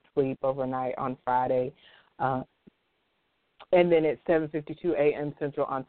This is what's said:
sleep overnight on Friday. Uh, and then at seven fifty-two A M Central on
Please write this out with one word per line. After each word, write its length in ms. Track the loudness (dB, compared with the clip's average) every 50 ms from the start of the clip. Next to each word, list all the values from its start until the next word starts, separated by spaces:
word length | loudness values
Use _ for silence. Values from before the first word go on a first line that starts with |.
| -4 _ _
sleep 260 | -2 0 0 -2 -2
overnight 540 | -2 -2 -2 -2 -4 -4 -4 -4 -4 -6 -6
on 200 | -6 -6 -6 -8 -6 _
Friday. 480 | 0 0 0 2 2 0 0 0 -2 -6 _ -20 -20 -20 -20 _ _ _
Uh, 260 | -4 -2 -2 -2 -4 -6 -10 _ _ _ -20 _ _ _ _ _ _ _ _ _ _ _ _ _ _ _ _ _ -20 -2 2 4
and 180 | 4 6 6
then 140 | 4 4 4
at 140 | 2 0 -2 _
seven 220 | 0 0 0 0
fifty-two 480 | -2 -6 -8 -8 -8 -10 -6 -4 -2 0
A 160 | 2 2 2 0
M 200 | 0 -4 -8 -6
Central 280 | -6 -8 -6 -4 -4 -4
on 200 | -4 -4 -6 -6